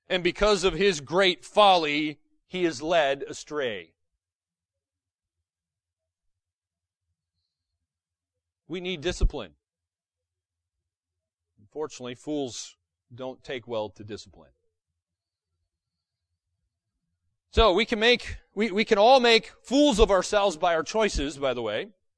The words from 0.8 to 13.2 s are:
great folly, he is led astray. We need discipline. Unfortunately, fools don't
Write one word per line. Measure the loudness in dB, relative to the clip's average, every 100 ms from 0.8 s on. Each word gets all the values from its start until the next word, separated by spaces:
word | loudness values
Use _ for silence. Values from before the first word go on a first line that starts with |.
| 0 0
great | -4 2 2 0
folly, | -2 4 6 6 2 -2 -4 -8 _ _ _
he | -4
is | -4 -4
led | -2 0 2 -2 -8
astray. | -14 -10 -6 -6 -6 -14 _ _ _ _ _ _ _ _ _ _ _ _ _ _ _ _ _ _ _ _ _ _ _ _ _ _ _ _ _ _ _ _ _ _ _ _ _ _ _ _ _ _ _ _ _ _ _ _
We | -10
need | -8 -6
discipline. | -6 0 0 -2 -12 _ _ _ _ _ _ _ _ _ _ _ _ _ _ _ _ _ _ _ _ _
Unfortunately, | _ -12 -12 -12 -14
fools | -12 -8 -6 -6 -10 -16 _ _ _ _
don't | -14